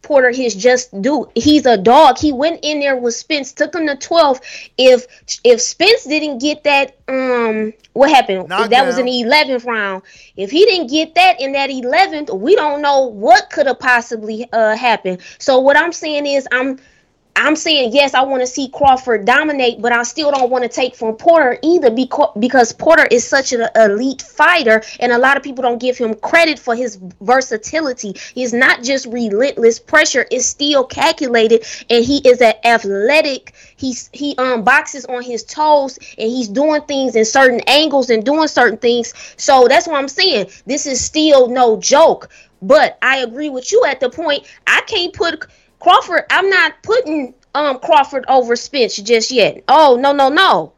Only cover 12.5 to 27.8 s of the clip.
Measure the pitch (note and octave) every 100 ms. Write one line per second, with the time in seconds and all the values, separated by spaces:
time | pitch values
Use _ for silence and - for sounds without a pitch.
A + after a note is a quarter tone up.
12.5 | G4+ D4+ C#4+ D4 C#4 C4 G#3 A#3 G4 -
13.5 | - C#4 A#3+ B3+ B3 A#3 A3+ G#3+ A3 A#3+
14.5 | A3+ A3 A3 B3 G#3 F#3+ F3+ - - -
15.5 | C4 C4+ C#4+ E4+ E4+ D#4 D4 C#4+ C#4 C4
16.5 | B3 C4+ C4 _ _ _ _ _ - B3+
17.5 | D4+ E4+ D4+ A#3+ C4 C#4 C4 C4+ C4 B3+
18.5 | D4 C4 - C#4 B3+ B3+ G#3+ G3 C4 D#4
19.5 | C#4+ B3 A3+ A3+ A#3+ A#3 - D4 C#4 B3
20.5 | B3+ A#3+ - B3+ - A3 A3 E4+ E4 C4+
21.5 | A#3+ D4+ F4 C#4 A3 C4 - D4 G#3 A#3+
22.5 | C4+ A3+ - D#4+ D#4+ C#4 A#3+ - C#4 C4+
23.5 | B3 A3+ - G#3+ G#3 C4 C4 - - D#4
24.5 | F4 A#3 A3 A3 - B3 A#3+ C4 C#4 C#4
25.5 | B3+ B3+ A#3+ B3+ B3 A3+ A3 - E4 E4
26.5 | C#4 - A#3 B3 G3+ F#3 - G3+ C4 B3+
27.5 | A3 - D#4